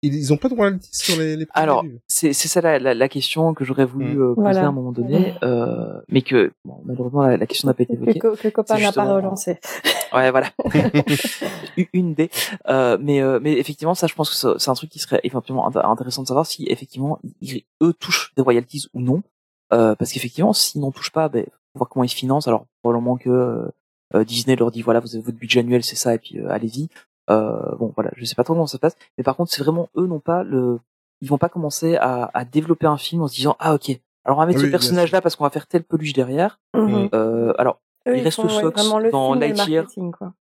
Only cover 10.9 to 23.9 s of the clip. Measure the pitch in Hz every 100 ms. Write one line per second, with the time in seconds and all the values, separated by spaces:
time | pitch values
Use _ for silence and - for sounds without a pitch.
10.9 | 147 143 143 - - - 175 - - 180
11.9 | 185 175 151 165 - - 202 - 135 127
12.9 | 101 143 143 135 127 143 147 143 151 156
13.9 | 180 165 - 151 - 131 - - 127 156
14.9 | - - 110 - 131 - 131 - - -
15.9 | 117 127 127 131 127 165 - 151 - 135
16.9 | - 139 156 - - - 131 _ _ 165
17.9 | 165 - 170 - - 131 120 123 147 -
18.9 | 123 123 147 - _ _ _ _ 117 113
19.9 | 107 117 131 123 - 196 208 - 147 139
20.9 | - - - 156 120 - _ _ 139 -
21.9 | - 123 - 131 135 147 110 - _ 120
22.9 | 120 120 127 131 123 123 117 113 - _